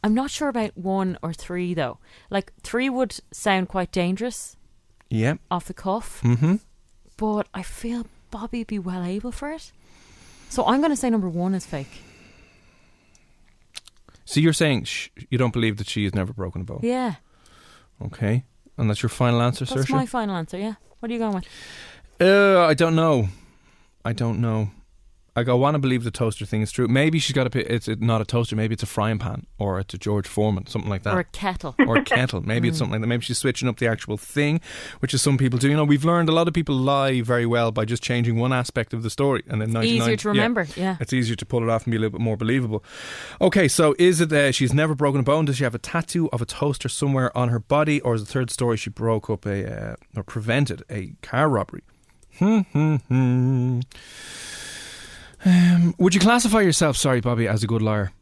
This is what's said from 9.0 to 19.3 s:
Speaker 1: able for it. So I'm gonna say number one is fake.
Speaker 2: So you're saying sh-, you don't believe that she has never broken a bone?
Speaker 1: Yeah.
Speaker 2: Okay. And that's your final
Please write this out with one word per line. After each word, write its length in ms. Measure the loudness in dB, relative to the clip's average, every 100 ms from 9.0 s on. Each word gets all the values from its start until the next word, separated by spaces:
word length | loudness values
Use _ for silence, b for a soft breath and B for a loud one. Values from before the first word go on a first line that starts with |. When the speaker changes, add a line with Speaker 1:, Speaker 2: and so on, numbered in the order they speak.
Speaker 1:
able 300 | -4 -6 -8
for 180 | -10 -10
it. 220 | -10 -14 _ b b b b b -20 -8
So 180 | -2 2
I'm 140 | 2
gonna 140 | 2 0
say 140 | 0
number 180 | 0 -2
one 240 | -2 -2
is 120 | -4 -6
fake. 380 | -10 -10 -16 -20 -20 -20 -20 -20 _ _ b b b b b b b _ _ _ -20 -20 _ -20 -20 -4
Speaker 2:
So 140 | 2
you're 140 | 2
saying 320 | 4 2 2 -2
sh-, 240 | -8 -10 -16 -4
you 80 | 0
don't 140 | 0
believe 240 | 0 -2 -2
that 100 | -6
she 140 | -2 -2
has 100 | -2
never 160 | -4
broken 300 | -6 -8 -8
a 20 |
bone? 160 | -10 -6
Speaker 1:
Yeah. 320 | -4 -2 -4 -6 b b b b b b b _
Speaker 2:
Okay. 440 | -14 -4 0 0 -2 _ _ -2
And 120 | -2
that's 120 | 0
your 60 | -2
final 320 | 0 2